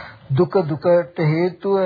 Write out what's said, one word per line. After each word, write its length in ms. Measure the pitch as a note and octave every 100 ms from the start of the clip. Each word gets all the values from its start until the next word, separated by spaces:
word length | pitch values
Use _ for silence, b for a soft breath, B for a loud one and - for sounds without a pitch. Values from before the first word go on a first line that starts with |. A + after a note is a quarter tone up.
| B B -
දුක 260 | C3+ F3+ G3
දුකට 560 | D#3 D#3 F3+ F3 E3+ -
හේතුව, 580 | D#3 D#3+ F3+ F3+ G3 G3